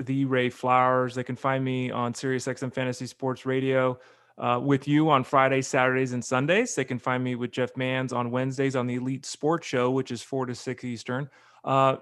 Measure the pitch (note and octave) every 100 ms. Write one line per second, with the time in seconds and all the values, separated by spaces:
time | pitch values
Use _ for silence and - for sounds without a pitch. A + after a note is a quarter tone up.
0 | C3 C3+ C3+ B2+ B2 - B2+ B2+ B2+ B2+
1 | B2+ B2+ B2 B2 C3+ C3+ C3 B2+ B2+ A2+
2 | A#2+ A#2 C3+ C3 C3+ B2 B2+ C3+ B2+ B2
3 | B2 - C3 B2 C3 C3 C3+ C3 C3 B2
4 | - _ _ - A#2+ B2 C#3 C3+ C#3+ D3
5 | D#3 C3+ C3 C3+ C3+ C3+ C3 C#3 B2+ B2+
6 | C3 B2 - B2+ D3 G3 B3 - B2 B2
7 | C3 B2+ B2+ B2 A#2+ - B2 C3 B2+ C3
8 | C3 B2 A#2+ B2 C3 C3 C3+ C3 B2 B2
9 | B2+ C3 - - D3 E3 - B2+ B2 C3+
10 | B2+ A#2 - C3+ B2 A#2+ - B2 B2 A2+
11 | - B2 C#3+ _ _ _ - C3+ C3+ C3+